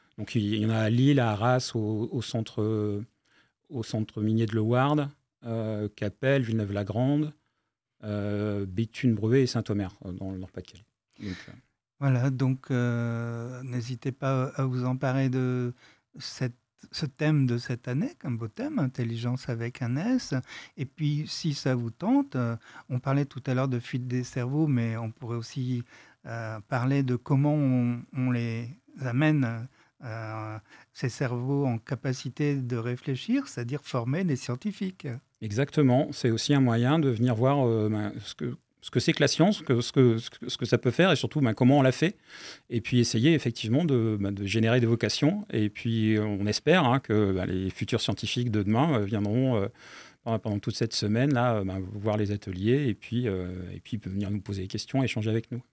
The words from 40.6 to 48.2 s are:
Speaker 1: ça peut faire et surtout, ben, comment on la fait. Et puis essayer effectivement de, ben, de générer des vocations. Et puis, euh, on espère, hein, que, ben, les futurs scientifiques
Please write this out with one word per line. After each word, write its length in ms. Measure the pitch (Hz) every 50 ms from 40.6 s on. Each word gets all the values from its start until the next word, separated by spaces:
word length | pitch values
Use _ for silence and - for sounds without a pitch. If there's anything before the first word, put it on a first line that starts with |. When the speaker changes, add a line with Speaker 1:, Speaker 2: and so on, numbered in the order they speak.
| 127
Speaker 1:
ça 120 | - 123 117
peut 140 | - 127
faire 200 | 113 - 170 190
et 40 | 160
surtout, 260 | 123 - 117 - 151
ben, 120 | 135 117 104
comment 260 | - 127 123 139 147
on 20 |
la 100 | 131 131
fait. 260 | 123 - 151 175 - _ _ - - - - - - - _ -
Et 120 | 123 117
puis 180 | 110 - 127 123
essayer 340 | 117 - - 113 117 160 170
effectivement 500 | 139 - 127 117 - - 110 117 143 180
de, 340 | 160 135 120 113 113 110 104
ben, 120 | 98 98
de 140 | 101 98 104
générer 340 | 95 98 113 113 113 120 127
des 60 | 117
vocations. 600 | 113 117 113 - 107 - - 147 147 196 208 202 -
Et 180 | - 110 107 104
puis, 480 | - - - 117 113 113 110 107 110 107
euh, 60 | 107
on 220 | 107 104 95 101
espère, 400 | 104 107 - - 147 170 185 156
hein, 140 | 120 123 135
que, 320 | - - 110 107 107 98 95
ben, 120 | 90 90
les 240 | 90 92 92 95 95
futurs 320 | - - 113 - - 113
scientifiques 500 | - - 104 -